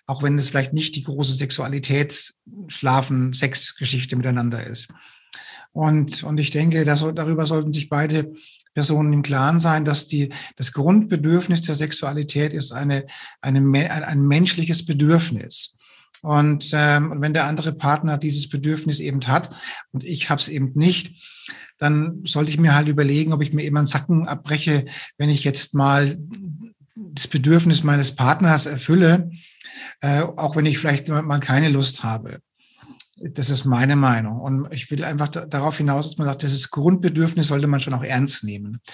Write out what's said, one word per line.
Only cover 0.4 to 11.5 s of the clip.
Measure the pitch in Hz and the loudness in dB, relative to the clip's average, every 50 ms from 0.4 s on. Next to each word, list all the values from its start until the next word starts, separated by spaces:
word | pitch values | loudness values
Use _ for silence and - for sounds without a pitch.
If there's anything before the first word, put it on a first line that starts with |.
| 135 - | 0 0
vielleicht | - 139 131 131 147 | 0 -2 -2 0 -2
nicht | 156 156 - - | -4 -4 -4 -6
die | 147 131 | -8 -8
große | - 139 139 143 131 131 | -6 -4 -4 -2 -2 -2
Sexualitäts-, | 131 143 131 - - 131 - 139 143 127 - 135 143 143 143 - - - - - _ _ - - 202 190 151 | -2 -2 -4 -4 -4 -4 -4 -4 -4 -2 0 0 0 0 0 -2 -4 -4 -6 -10 _ _ -20 -18 -18 -16 -14
Schlafen-, | - - - 131 131 135 131 - 135 127 127 127 127 | -10 -4 0 2 2 2 2 0 0 0 0 0 0
Sex-Geschichte | - 143 131 127 - - - - - 135 123 135 123 127 - 131 | -2 -2 -2 -2 -2 -4 -4 -4 -4 -4 -4 -4 -4 -4 -4 -2
miteinander | 123 123 127 123 123 120 120 117 113 - | -2 0 0 0 0 -2 -2 -4 -6 -8
ist. | - 117 - - - - - - - - _ _ _ - - - - - - - - - | -10 -10 -12 -12 -14 -18 -20 -20 -20 -20 _ _ _ -18 -16 -16 -18 -20 -20 -20 -12 -6
Und, | 156 156 151 151 151 147 147 - - - | -2 0 2 2 2 2 0 -2 -4 -4
und | 151 151 151 | -2 -2 -2
ich | 147 - | -2 0
denke, | - 147 160 165 160 160 156 | 0 0 2 2 2 2 2
dass, | 147 147 147 156 156 156 | 2 2 2 0 -2 -4
darüber | 165 156 160 165 156 160 | -4 -2 -2 0 0 0
sollten | 151 160 156 151 151 151 | 0 0 0 0 0 -2
sich | 151 143 - | -4 -4 -2
beide | 151 143 151 151 156 160 147 156 - - - - - - _ _ - | -2 0 0 0 0 -2 -2 -4 -8 -16 -20 -20 -20 -20 _ _ -4
Personen | 147 143 143 156 151 151 151 147 | -2 0 0 2 2 2 2 2
im | 147 139 | 2 0
Klaren | 143 139 131 135 147 165 165 | 0 0 0 2 4 4 4
sein, | 165 165 156 156 151 | 4 2 2 2 0
dass | 151 147 143 - - | 0 0 -2 -2 -2
die, | - 147 143 135 - - - - - | -2 -2 -2 -2 -4 -10 -16 -14 -10
das | - 127 - - | -8 -6 -6 -4
Grundbedürfnis | 143 139 165 190 214 214 - 175 147 147 156 170 180 180 - | 0 2 4 6 6 4 4 0 0 2 2 2 2 2 2